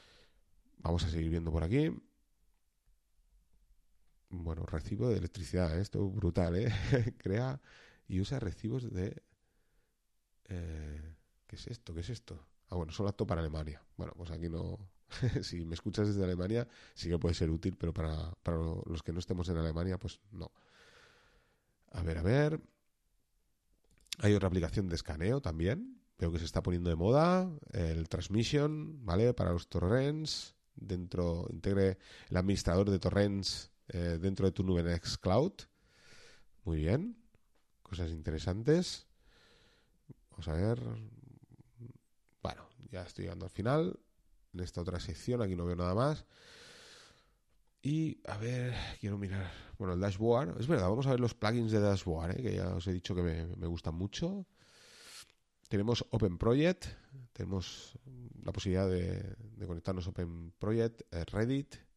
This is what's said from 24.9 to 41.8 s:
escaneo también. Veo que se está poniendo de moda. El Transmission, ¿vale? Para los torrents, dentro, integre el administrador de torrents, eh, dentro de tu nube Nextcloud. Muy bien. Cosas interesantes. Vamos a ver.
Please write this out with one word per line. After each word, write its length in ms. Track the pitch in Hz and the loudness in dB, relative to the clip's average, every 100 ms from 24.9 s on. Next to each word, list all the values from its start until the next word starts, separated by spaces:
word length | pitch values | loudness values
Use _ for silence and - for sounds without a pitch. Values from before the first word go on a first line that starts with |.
escaneo 460 | 82 - 76 92 135 | -2 -4 -2 0 0
también. 580 | 92 80 87 151 262 254 _ - | -2 0 0 0 -4 -14 _ -2
Veo 140 | 85 | 0
que 60 | 85 | 0
se 80 | 80 | -2
está 160 | 85 | -2
poniendo 260 | 85 87 87 | 0 0 2
de 80 | 80 | 2
moda. 540 | 92 139 170 185 185 151 - | 4 6 6 4 0 -6 -6
El 360 | - 82 80 80 | -2 0 0 -2
Transmission, 960 | 90 87 104 113 147 151 156 156 151 | -4 0 0 2 2 2 -2 -6 -8
¿vale? 300 | 107 87 120 | 0 4 4
Para 180 | 120 90 | 4 2
los 160 | 87 - | 0 0
torrents, 840 | 87 87 123 139 156 156 - - _ _ - 104 | 0 4 4 2 0 -4 -6 -10 _ _ -12 -6
dentro, 600 | 90 87 90 87 85 - | -4 -4 0 0 0 -4
integre 480 | 87 98 98 95 92 - - - | -2 2 4 4 2 -8 -16 -2
el 80 | 90 | 2
administrador 540 | 92 98 - 90 101 | 4 2 4 4 6
de 80 | 95 | 4
torrents, 720 | 92 101 101 98 92 - - _ - | 4 4 4 2 -2 -4 -10 _ -8
eh, 300 | 87 87 82 | -2 0 0
dentro 260 | 95 95 95 | 0 4 2
de 60 | |
tu 100 | 87 | 4
nube 180 | 92 87 | 2 4
Nextcloud. 720 | 85 85 - - 92 101 180 - - _ _ _ - - - - - - | 2 0 -2 -2 2 4 2 -2 -20 _ _ _ -20 -20 -20 -20 -20 -10
Muy 140 | - 78 | -2 0
bien. 380 | 78 123 220 226 - _ _ _ _ _ | 4 2 0 -10 -18 _ _ _ _ _
Cosas 280 | - 87 82 | -10 -6 -4
interesantes. 960 | 80 78 78 85 95 120 165 180 - - _ _ - - - _ _ _ _ - - _ | -4 -4 -4 -2 0 2 2 2 -6 -14 _ _ -20 -20 -20 _ _ _ _ -20 -20 _
Vamos 180 | - 80 | -10 -4
a 40 | |
ver. 260 | 80 104 120 120 113 110 110 - - - - - - | 0 2 0 -4 -8 -12 -18 -20 -20 -20 -20 -20 -20